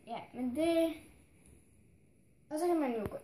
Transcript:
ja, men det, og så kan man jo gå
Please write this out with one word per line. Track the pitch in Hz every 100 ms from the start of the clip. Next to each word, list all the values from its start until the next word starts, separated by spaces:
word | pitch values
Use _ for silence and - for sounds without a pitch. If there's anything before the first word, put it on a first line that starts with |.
| -
ja, | 233 -
men | 233 254 262
det, | 330 330 330 311 - - - - - - - - - - - - - _ -
og | 302
så | 349
kan | 339
man | 269
jo | 233 202
gå | -